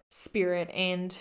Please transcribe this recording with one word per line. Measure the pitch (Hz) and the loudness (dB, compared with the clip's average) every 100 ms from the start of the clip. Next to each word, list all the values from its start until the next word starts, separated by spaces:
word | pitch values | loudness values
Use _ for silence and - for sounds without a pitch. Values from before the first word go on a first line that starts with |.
| _ | _
spirit | - - 220 180 175 170 | 0 2 2 2 0 -2
and | - 185 180 180 - | -2 0 0 -4 -6